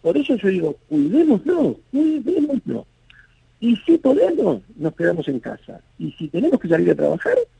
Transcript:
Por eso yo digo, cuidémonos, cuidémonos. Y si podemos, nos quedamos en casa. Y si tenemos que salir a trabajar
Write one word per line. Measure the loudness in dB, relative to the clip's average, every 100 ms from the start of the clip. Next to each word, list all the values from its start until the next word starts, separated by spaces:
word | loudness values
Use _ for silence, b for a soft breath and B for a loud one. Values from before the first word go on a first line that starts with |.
Por | 0
eso | -2 0
yo | 0 0
digo, | 0 -4 -6 _
cuidémonos, | -2 2 2 4 2 0 0 0 -4 _
cuidémonos. | -2 0 0 -2 -2 -2 -4 -6 -8 -10 _ _ b b b _ _
Y | 0 0
si | 2 2
podemos, | 4 2 2 2 0 -2 -8
nos | -8 -6
quedamos | -2 -2 -2 -4
en | -6
casa. | -8 -14 -18 -20 _ -12
Y | -12
si | -10 -6
tenemos | -2 0 0
que | 2
salir | 2 2
a |
trabajar | 2 0 0 0 0 -2